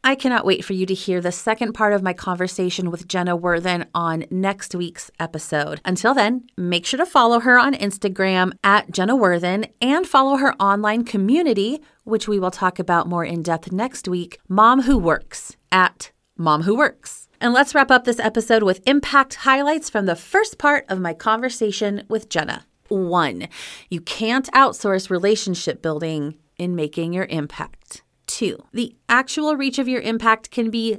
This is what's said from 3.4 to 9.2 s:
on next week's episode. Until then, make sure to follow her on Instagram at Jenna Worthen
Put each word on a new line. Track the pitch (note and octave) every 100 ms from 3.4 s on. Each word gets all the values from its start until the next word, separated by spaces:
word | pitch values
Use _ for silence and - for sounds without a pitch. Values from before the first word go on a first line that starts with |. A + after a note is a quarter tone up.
| F3 E3+ F3+ F3 -
on | F3 E3+ D#3+ -
next | F#3 F#3+ G3 -
week's | F3 F3 - - -
episode. | E3 D#3 - D3+ D3 D3
Until | - F#3 A3+
then, | C4+ G#3 B3 - -
make | F3+ F3
sure | F3+ C4+
to | F4
follow | D4 A#3 A#3
her | A#3+ B3
on | C4
Instagram | C#4 G3+ - G3+ F#3+ F#3+ F#3 F#3 -
at | G3 G3+ -
Jenna | F3+ F#3+
Worthen | C4